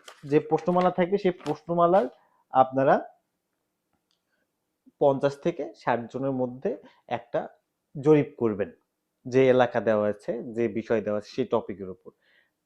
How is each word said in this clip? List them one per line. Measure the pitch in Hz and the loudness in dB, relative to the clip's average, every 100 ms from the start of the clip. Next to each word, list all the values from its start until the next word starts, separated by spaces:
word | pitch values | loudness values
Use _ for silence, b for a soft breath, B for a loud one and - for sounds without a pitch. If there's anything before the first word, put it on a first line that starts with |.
| - - 143 | -12 -16 0
যে | 151 | 0
প্রশ্নমালা | 151 156 - 180 180 | 2 -2 0 2 2
থাকবে, | 180 180 196 | 0 0 0
সেই | 185 | 0
প্রশ্নমালার | - 147 151 - 175 170 190 254 b b b b | -2 -6 -8 -4 2 4 4 0 b b b b
আপনারা | 131 127 131 139 208 - _ _ _ _ _ _ _ _ _ _ _ _ _ _ _ _ _ _ - | 2 2 2 2 2 -2 _ _ _ _ _ _ _ _ _ _ _ _ _ _ _ _ _ _ 0
পঞ্চাশ | 143 139 143 - | 2 2 -2 -2
থেকে | 170 - - - | -6 -6 -10 -6
ষাট | 143 120 113 | -2 -2 -4
জনের | 127 135 | -6 -4
মধ্যে | 131 127 127 196 - b b b | -4 -6 -6 -8 -8 b b b
একটা | 117 - 165 - _ _ _ _ 147 | -10 -6 -8 -8 _ _ _ _ -2
জরিপ | 143 151 123 - | 4 4 2 -2
করবেন, | 113 98 85 - _ _ _ _ 127 | -2 -2 -6 -10 _ _ _ _ -2
যে | 127 131 | 2 4
এলাকা | 127 120 117 | 4 2 0
দেওয়া | 107 107 104 | 0 0 0
আছে, | 101 - 117 | -4 -8 -10
যে | 127 113 113 | -8 -4 -4
বিষয় | 107 - 113 | -4 -4 -4
দেওয়া | 101 104 | -2 -6
আছে, | - - | -6 -8
সেই | 120 | -4
টপিকের | 113 - 98 92 | -4 -4 -14 -14
উপর। | 92 - _ _ _ _ _ | -16 -20 _ _ _ _ _